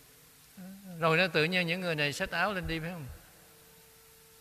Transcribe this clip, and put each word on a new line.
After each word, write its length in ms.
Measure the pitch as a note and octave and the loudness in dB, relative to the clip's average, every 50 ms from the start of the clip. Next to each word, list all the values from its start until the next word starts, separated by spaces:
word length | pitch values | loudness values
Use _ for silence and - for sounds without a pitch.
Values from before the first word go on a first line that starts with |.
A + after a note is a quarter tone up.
| - - - - - - - - - - - G3+ F3+ F#3 G3 G3 G3+ F#3+ F3+ E3 | -20 -20 -20 -20 -20 -20 -20 -20 -20 -20 -20 -18 -16 -16 -16 -16 -16 -14 -4 0
Rồi 200 | E3 E3 D#3+ E3 | 2 4 4 4
đó, 80 | F#3 | 4
tự 180 | F#3 D#3+ E3 D3+ | 4 4 4 4
nhiên 220 | E3 F#3 F#3 F3 | 4 4 2 2
những 140 | E3 E3+ F#3 | 2 0 -2
người 140 | F#3 F3 E3 | -2 -2 0
này 180 | D3+ D3 C#3+ C3+ | 0 0 0 0
xách 180 | - F#3+ - | -2 -4 -2
áo 220 | F3 E3+ F3+ G3+ G#3 | 0 0 0 0 0
lên 140 | F#3 E3 | -2 -2
đi, 140 | D#3+ E3 E3 | -2 -4 -4
phải 100 | D#3 E3 | -4 -6
không? 160 | F#3 E3+ C#3+ B2 - - - - - - - - - - - - - - - - - - - - - - - - - - | -8 -10 -10 -12 -14 -16 -18 -20 -20 -20 -20 -20 -20 -20 -20 -20 -20 -20 -20 -20 -20 -20 -20 -20 -20 -20 -20 -20 -20 -20